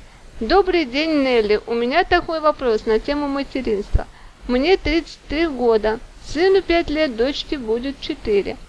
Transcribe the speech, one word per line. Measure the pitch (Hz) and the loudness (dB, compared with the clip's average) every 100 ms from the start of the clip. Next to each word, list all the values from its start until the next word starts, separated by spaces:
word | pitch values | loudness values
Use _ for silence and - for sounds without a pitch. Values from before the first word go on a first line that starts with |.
| - - - - | -20 -20 -18 -8
"Добрый | 226 359 370 349 | 2 4 4 2
день, | 277 262 320 302 | 0 -2 0 2
Нелли. | 269 240 208 208 - | 2 2 4 2 0
У | |
меня | 233 240 302 | -2 0 0
такой | 370 349 - 320 | 2 0 0 -2
вопрос | 302 294 254 220 - | 0 0 0 0 2
на | 220 | 0
тему | - 294 285 | 0 -4 -2
материнства. | 277 277 269 247 202 208 - - - - - - | -4 -4 -4 -2 -2 -4 -8 -10 -14 -20 -16 -4
Мне | 247 302 370 | 0 2 2
тридцать | 302 330 - - - | 2 -2 -2 -14 -6
три | 285 330 | -2 -2
года. | 254 240 226 214 226 - - - | 0 2 2 2 -4 -8 -18 -8
Сыну | 277 381 392 | 0 4 4
пять | 349 339 330 | 2 0 0
лет, | 302 311 220 | 0 -2 0
дочке | 254 285 - 302 | -2 -2 -6 -6
будет | 220 233 269 269 | -2 -2 -4 -8
четыре. | - 302 453 202 - - | -10 -8 0 0 0 -8